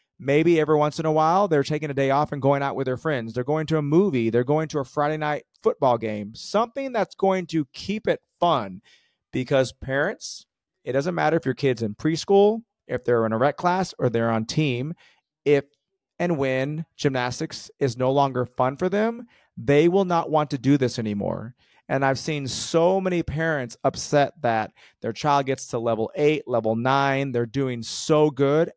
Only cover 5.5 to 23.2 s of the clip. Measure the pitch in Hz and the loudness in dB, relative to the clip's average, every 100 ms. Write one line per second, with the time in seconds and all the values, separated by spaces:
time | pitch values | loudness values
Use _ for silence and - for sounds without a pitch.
5.5 | _ 220 - 135 117 110 104 104 117 - | _ -2 2 2 2 -2 -6 -8 -12 -4
6.5 | 202 233 277 269 240 185 - 190 190 170 | -2 -2 -4 -6 -4 -4 0 0 0 -2
7.5 | 160 147 - - 214 - 156 _ - 175 | -4 -4 -8 -8 -4 -2 -2 _ 0 2
8.5 | 143 101 92 - _ _ _ _ 127 123 | 2 0 -10 -18 _ _ _ _ -6 0
9.5 | 139 127 - - 135 165 254 - - - | 2 0 -4 -6 -2 -2 -4 -12 -16 -20
10.5 | _ _ _ - 127 156 170 151 160 131 | _ _ _ -4 -2 0 0 2 0 -2
11.5 | 127 139 120 113 107 156 160 - 196 208 | 0 0 0 -4 -2 -2 -2 2 4 4
12.5 | 226 - _ - 127 - 120 113 110 139 | 2 -6 _ -8 -4 0 2 2 2 0
13.5 | - 175 185 180 - 127 117 117 113 110 | 0 0 0 -2 -2 -2 0 0 0 -2
14.5 | - 151 120 143 170 _ _ _ _ - | -2 0 -2 -6 -10 _ _ _ _ 2
15.5 | 143 - _ _ _ _ - 175 151 135 | 2 2 _ _ _ _ -4 -2 0 0
16.5 | 131 139 156 165 - 143 131 123 127 160 | -2 -2 -6 -10 -4 -2 0 -4 -4 -8
17.5 | - - - 135 117 127 139 139 127 120 | -10 -14 -4 -4 0 0 2 2 0 -4
18.5 | - 127 139 185 202 220 233 254 _ _ | 0 -2 0 -2 0 -2 -4 -14 _ _
19.5 | - 117 143 170 190 185 170 139 151 151 | -6 2 4 6 4 2 0 0 -2 -2
20.5 | 139 127 143 127 - 110 104 92 90 110 | -2 2 2 2 -2 -4 -2 -4 -6 -8
21.5 | - _ _ - 135 135 131 - 151 131 | -16 _ _ -4 0 0 0 -4 -6 -4
22.5 | - - 165 170 190 185 180 | -6 -2 2 2 2 0 -2